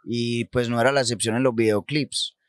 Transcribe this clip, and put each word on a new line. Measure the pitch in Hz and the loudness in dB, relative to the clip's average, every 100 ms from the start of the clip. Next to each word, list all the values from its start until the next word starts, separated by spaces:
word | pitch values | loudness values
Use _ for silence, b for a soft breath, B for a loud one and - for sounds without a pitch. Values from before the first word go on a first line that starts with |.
Y | - 120 120 120 117 | -6 -4 -2 -2 -2
pues | 127 120 | -2 0
no | 120 | 2
era | 120 | 2
la | 139 | 2
excepción | 120 113 - 117 | 0 -2 -2 0
en | |
los | 131 113 | 2 2
videoclips. | 110 104 - 151 139 - - - | 2 2 0 -4 -4 -6 -8 -10